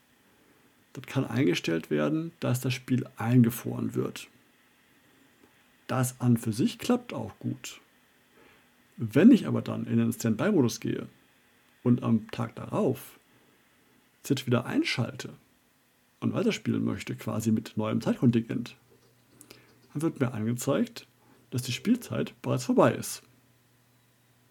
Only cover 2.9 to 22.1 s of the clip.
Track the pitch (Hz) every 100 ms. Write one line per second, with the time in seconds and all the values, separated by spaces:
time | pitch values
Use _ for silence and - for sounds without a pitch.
2.9 | 127 - - 113 123 117 - 120 123 113
3.9 | 120 131 - - _ _ _ _ _ _
4.9 | _ _ _ _ _ _ _ _ _ -
5.9 | 123 127 - 123 117 117 110 214 - -
6.9 | 247 - - 107 - 123 127 - - _
7.9 | _ _ _ _ _ - _ _ _ _
8.9 | - 117 131 208 233 - 117 113 110 117
9.9 | 117 117 113 117 110 165 196 120 - -
10.9 | - - - _ _ _ _ _ _ 123
11.9 | 123 123 113 - - 117 - 120 143 196
12.9 | 123 - - _ _ _ _ _ _ _
13.9 | _ _ _ - 135 - 123 - 269 330
14.9 | - 113 - - - _ _ _ _ _
15.9 | _ _ - 113 110 220 - - 113 113
16.9 | 101 - 127 - 110 113 110 - - 107
17.9 | 113 170 240 131 117 113 - 120 - _
18.9 | _ _ _ _ - - - _ _ _
19.9 | 143 160 - 127 110 110 120 - 156 233
20.9 | - - _ _ _ - 127 127 123 -
21.9 | 240 -